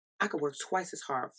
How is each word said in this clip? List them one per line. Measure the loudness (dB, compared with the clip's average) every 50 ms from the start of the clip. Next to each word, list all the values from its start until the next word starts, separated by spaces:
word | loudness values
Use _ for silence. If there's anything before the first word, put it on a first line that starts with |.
| _ _ _ 0
I | 0
could | 2 2 2
work | 0 0 0
twice | -2 -2 0 2 0 0 0 -6
as | -6
hard | -4 -2 0 0 -2 -2 -8